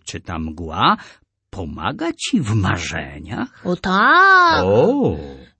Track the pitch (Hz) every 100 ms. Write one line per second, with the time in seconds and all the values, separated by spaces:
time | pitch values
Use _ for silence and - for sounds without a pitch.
0 | - 82 - 82 80 78 80 82 139 214
1 | - - _ _ _ 95 80 73 90 160
2 | 339 - - 247 107 110 95 92 85 82
3 | 69 71 78 - 123 _ 185 180 190 190
4 | 240 330 392 370 349 320 185 - 180 277
5 | 202 76 71 69 -